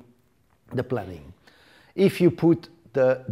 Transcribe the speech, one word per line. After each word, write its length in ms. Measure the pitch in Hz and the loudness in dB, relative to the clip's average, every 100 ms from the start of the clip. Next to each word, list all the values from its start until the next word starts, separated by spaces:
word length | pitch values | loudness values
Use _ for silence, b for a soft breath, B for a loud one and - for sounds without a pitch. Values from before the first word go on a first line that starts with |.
| _ _ _ _ _ _ _ | _ _ _ _ _ _ _
the 100 | 120 | -10
planning. 500 | - 120 92 85 69 - b b b b b | -6 -8 -8 -16 -20 -20 b b b b b
If 280 | - 190 - | 0 0 2
you 80 | 180 | 0
put 400 | 170 165 160 - _ _ | 2 2 0 -2 _ _
the 280 | 135 127 127 120 | 0 0 0 -2